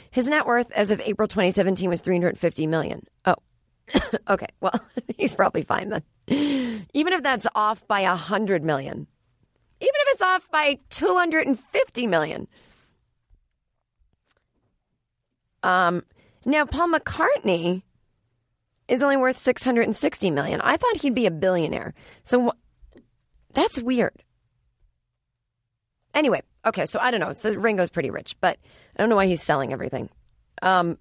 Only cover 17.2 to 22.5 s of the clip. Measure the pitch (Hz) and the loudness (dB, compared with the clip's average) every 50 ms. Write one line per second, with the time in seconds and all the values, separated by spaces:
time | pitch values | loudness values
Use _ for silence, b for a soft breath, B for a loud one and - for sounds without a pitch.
17.2 | 330 - 587 - - 214 180 165 165 175 180 190 - _ _ _ _ _ _ _ | 0 0 0 0 2 0 0 0 0 -2 -2 -4 -6 _ _ _ _ _ _ _
18.2 | _ _ _ _ _ _ _ _ _ _ _ _ _ - 240 254 285 277 277 269 | _ _ _ _ _ _ _ _ _ _ _ _ _ -2 0 2 2 2 2 2
19.2 | 254 254 254 - - 254 247 - - 262 254 233 233 - 226 - - 302 - - | 2 0 0 0 0 0 0 0 0 0 2 2 2 2 0 0 0 -2 -2 -2
20.2 | - 185 151 139 143 156 - - - - 269 339 - 494 440 294 - 285 233 254 | -2 -2 0 0 -2 0 0 2 2 2 2 2 0 0 0 0 0 -2 0 2
21.2 | 233 190 165 151 175 190 180 175 160 - - - - - B B B B B B | 2 0 0 0 0 0 2 2 0 -2 -2 -6 -8 -10 B B B B B B
22.2 | B - 240 247 247 233 | B 0 2 2 2 0